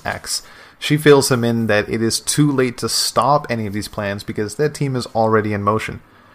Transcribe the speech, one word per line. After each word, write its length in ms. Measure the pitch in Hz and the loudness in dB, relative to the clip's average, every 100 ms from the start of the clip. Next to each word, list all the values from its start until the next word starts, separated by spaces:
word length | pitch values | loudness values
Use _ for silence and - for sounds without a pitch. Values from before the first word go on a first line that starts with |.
| - | -8
X. 360 | - - - - - - - | -8 -8 -10 -10 -20 -20 -8
She 180 | - 151 | -2 2
fills 340 | 151 139 - | 6 6 6
him 120 | 123 | 0
in 240 | 117 117 110 | 0 0 2
that 220 | 104 101 | 0 0
it 120 | 110 | -2
is 180 | 113 - | 0 -2
too 300 | - - 147 | -4 0 2
late 260 | 131 127 - | 2 0 -2
to 100 | 113 | -4
stop 580 | - - - 123 147 - | -4 -2 0 2 2 0
any 160 | 117 107 | -4 -4
of 60 | |
these 160 | 104 98 | -6 -6
plans 340 | - 101 101 | -6 -6 -6
because 320 | - 110 104 - | -8 -6 -6 -2
that 180 | 151 | -2
team 200 | 151 139 | -2 -4
is 120 | 127 - | -4 -4
already 380 | 113 110 110 104 | 0 2 2 2
in 100 | 101 | 0
motion. 380 | 101 110 - - - - - | 0 0 -2 -12 -16 -20 -20